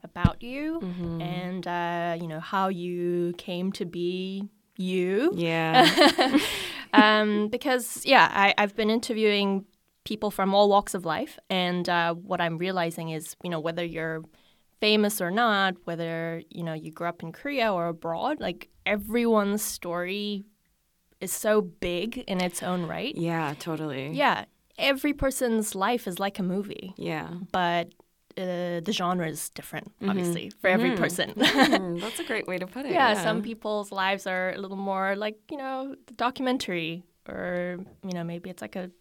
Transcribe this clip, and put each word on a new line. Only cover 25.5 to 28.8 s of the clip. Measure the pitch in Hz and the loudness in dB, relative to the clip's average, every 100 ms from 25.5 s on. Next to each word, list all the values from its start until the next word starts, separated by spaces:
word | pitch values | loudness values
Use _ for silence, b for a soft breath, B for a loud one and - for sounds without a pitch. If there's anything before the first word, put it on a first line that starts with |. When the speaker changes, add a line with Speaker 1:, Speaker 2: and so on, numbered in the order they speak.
| 226 214 | 0 -2
Speaker 1:
life | 190 196 247 208 | -2 0 0 -2
is | 175 | -4
like | 196 202 | -4 -2
a | |
movie. | 185 185 202 - 190 185 | -2 -2 -4 -10 -14 -8
Speaker 2:
Yeah. | 165 160 160 175 185 | -6 -6 -6 -10 -4
Speaker 1:
But, | 190 175 175 170 _ _ _ _ - | -2 0 0 -4 _ _ _ _ -8
uh, | 185 175 180 175 | -6 -4 -4 -4